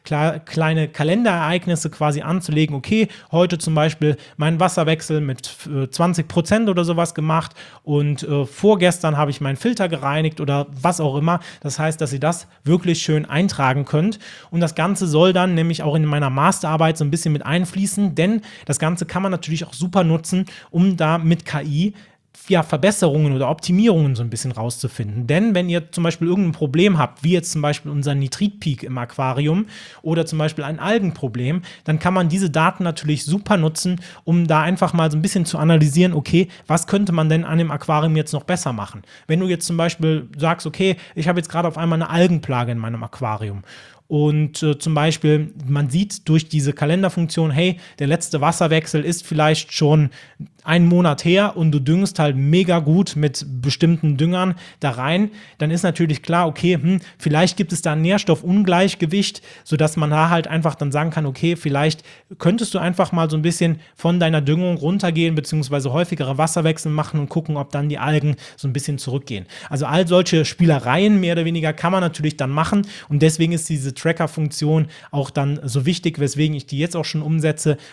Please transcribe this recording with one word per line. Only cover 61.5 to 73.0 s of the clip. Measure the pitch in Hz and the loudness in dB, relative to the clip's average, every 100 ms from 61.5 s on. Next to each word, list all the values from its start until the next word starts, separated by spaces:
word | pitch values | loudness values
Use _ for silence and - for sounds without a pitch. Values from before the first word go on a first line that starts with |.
| 165 | 0
vielleicht | 151 139 156 156 - - _ - | -2 0 0 -2 -8 -20 _ -2
könntest | 165 226 220 | 0 2 0
du | 185 | -2
einfach | 175 180 180 | -2 0 0
mal | 175 160 | 0 0
so | 156 | 0
ein | |
bisschen | 165 165 170 160 - - | 0 2 0 0 -6 -4
von | 165 175 | 0 2
deiner | 160 160 | 2 2
Düngung | 143 156 180 170 | 2 0 0 0
runtergehen, | 147 196 180 165 165 156 | 0 0 0 0 0 0
beziehungsweise | - 156 131 143 131 | -2 -2 -2 -2 0
häufigere | 147 175 156 135 135 | -2 -2 -2 -2 0
Wasserwechsel | 160 170 160 160 156 | 0 0 0 0 -2
machen | 151 147 151 | -2 -2 -4
und | 143 | -2
gucken, | 165 156 151 | -4 -4 -4
ob | 143 | -4
dann | 143 147 | -4 -4
die | 143 | -2
Algen | 131 151 147 139 - - | 0 2 2 -2 -6 -8
so | 139 | -4
ein | |
bisschen | 131 143 143 | -4 -4 -6
zurückgehen. | - 135 - 101 90 - - | -4 -6 -6 -10 -10 -16 -8
Also | 143 139 | -4 0
all | 160 170 | 0 4
solche | 180 180 165 | 4 4 2
Spielereien | 147 - 170 139 120 151 202 202 | 2 2 2 4 2 2 4 4
mehr | 175 | 2
oder | 170 165 | 0 0
weniger | 170 156 | -2 -2
kann | 151 170 | -2 0
man | 190 | 0
natürlich | 170 160 151 151 | 0 -2 -4 -2
dann | 135 | -2
machen | 147 165 208 202 - | -2 0 0 -2 -8